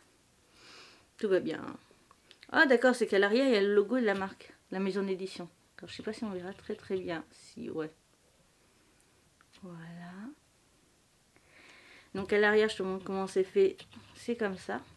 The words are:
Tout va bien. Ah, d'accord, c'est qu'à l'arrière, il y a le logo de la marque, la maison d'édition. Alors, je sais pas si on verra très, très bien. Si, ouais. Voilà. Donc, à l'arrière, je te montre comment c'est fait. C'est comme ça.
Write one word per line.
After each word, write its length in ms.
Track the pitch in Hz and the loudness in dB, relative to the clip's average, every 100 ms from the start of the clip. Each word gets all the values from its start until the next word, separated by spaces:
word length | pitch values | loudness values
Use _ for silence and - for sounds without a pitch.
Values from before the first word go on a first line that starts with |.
| _ _ _ _ _ _ - - - - _ - | _ _ _ _ _ _ -20 -20 -20 -20 _ -4
Tout 120 | 214 | 2
va 120 | 185 | 2
bien. 240 | 156 156 - - _ _ _ _ _ - - | 2 -6 -8 -14 _ _ _ _ _ -20 -2
Ah, 140 | 269 311 | 4 6
d'accord, 280 | 240 254 | 6 4
c'est 120 | 247 214 | 4 2
qu'à 120 | 196 | 4
l'arrière, 280 | 202 226 269 | 4 4 4
il 80 | |
y 20 | 220 | 4
a 60 | |
le 120 | 202 | 4
logo 240 | 208 196 254 | 4 2 2
de 60 | |
la 80 | 226 | 0
marque, 400 | 196 196 - - - - | 0 -4 -10 -20 -20 -10
la 60 | 190 | -4
maison 240 | 190 190 | -4 -2
d'édition. 460 | 196 185 190 - 175 _ _ - | -4 -4 -8 -12 -16 _ _ -20
Alors, 100 | 170 | -18
je 80 | - | -12
sais 60 | |
pas 100 | - | -10
si 100 | 214 | -8
on 60 | 220 | -8
verra 220 | 185 180 | -8 -10
très, 220 | 196 - | -12 -12
très 220 | 214 - 190 | -12 -6 -6
bien. 280 | 180 165 - | -4 -8 -8
Si, 380 | - - - - | -20 -20 -14 -10
ouais. 200 | 160 156 - _ _ _ _ _ _ _ _ _ _ _ _ _ _ _ - | -8 -8 -10 _ _ _ _ _ _ _ _ _ _ _ _ _ _ _ -20
Voilà. 500 | 185 170 165 170 175 185 226 294 _ _ _ _ _ _ _ _ _ _ _ - - - - - - | -18 -16 -16 -16 -16 -14 -16 -16 _ _ _ _ _ _ _ _ _ _ _ -20 -20 -20 -20 -20 -12
Donc, 160 | 190 196 | -8 0
à 40 | 208 | 4
l'arrière, 300 | 208 214 214 | 6 6 4
je 80 | - | 0
te 60 | |
montre 220 | 190 190 | -4 -6
comment 220 | 185 190 190 | -4 -4 -2
c'est 160 | 190 | -2
fait. 360 | 185 202 196 - - - - | 0 4 4 2 -14 -20 -20
C'est 220 | - - 233 | -16 -8 -4
comme 220 | 214 185 | -4 -6
ça. 240 | - - - | -10 -10 -10